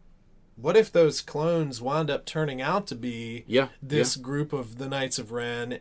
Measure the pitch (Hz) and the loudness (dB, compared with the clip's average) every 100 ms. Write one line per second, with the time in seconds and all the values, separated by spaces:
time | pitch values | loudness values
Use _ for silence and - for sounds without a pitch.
0 | - - _ - _ - 127 208 214 170 | -20 -20 _ -20 _ -6 4 4 6 6
1 | 160 147 - 147 160 170 147 117 120 151 | 6 4 -6 -2 0 2 0 -2 -2 0
2 | 156 185 - 160 151 131 135 196 202 123 | 0 -2 -4 -2 -2 -2 0 -2 -2 -6
3 | 123 113 113 117 104 117 135 - 135 147 | -6 -6 -8 -10 2 2 2 -2 -2 2
4 | 123 135 123 143 147 143 117 117 135 139 | 2 0 -2 -4 -2 -4 -6 -8 -6 -2
5 | 131 131 107 120 120 120 120 123 | -2 -4 -4 -6 -4 -4 -6 -6